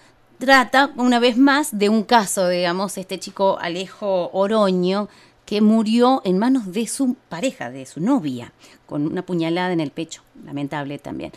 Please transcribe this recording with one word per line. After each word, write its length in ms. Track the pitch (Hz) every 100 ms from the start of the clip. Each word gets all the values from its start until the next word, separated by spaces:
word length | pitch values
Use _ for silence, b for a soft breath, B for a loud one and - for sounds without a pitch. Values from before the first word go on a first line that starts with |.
| b b _ -
trata, 540 | 254 269 247 262 277 233
una 240 | 247 240
vez 160 | 240 233
más, 400 | 277 277 302 208
de 120 | 202
un 140 | 220
caso, 440 | 190 233 262 - 180
digamos, 500 | 180 175 180 196 -
este 220 | 185 185
chico 380 | 202 - 196 175
Alejo 720 | 175 170 185 - 208 185 170
Oroño, 800 | 185 196 220 196 185 180 196 202 b b b -
que 160 | 208
murió 600 | 214 226 214 233 247 262 202
en 120 | 185
manos 340 | 233 269 196
de 140 | 180 220
su 280 | - 269 247 -
pareja, 440 | 165 254 - 123
de 160 | 131 131
su 120 | -
novia, 540 | 185 277 151 123 117 - b b -
con 220 | 147 147
una 160 | 175
puñalada 500 | 175 175 165 170 180
en 60 | 170
el 100 | 147
pecho, 320 | - 160 - _ - -
lamentable 540 | 143 143 151 143 143
también. 320 | 143 131 160